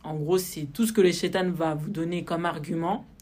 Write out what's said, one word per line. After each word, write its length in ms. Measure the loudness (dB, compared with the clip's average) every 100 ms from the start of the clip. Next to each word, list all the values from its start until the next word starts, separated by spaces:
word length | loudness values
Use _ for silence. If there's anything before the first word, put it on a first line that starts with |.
| -8
en 100 | -4
gros, 220 | 2 2
c'est 300 | 2 -6 -6
tout 140 | 0 2
ce 80 |
que 80 | 6
le 100 | 6
shaitan 400 | 4 0 0 0
va 240 | 0 0 -2
vous 140 | -4
donner 340 | -4 -2 -4
comme 220 | -2 -2 -2
argument, 600 | -4 -4 -2 -2 -2 -6 -20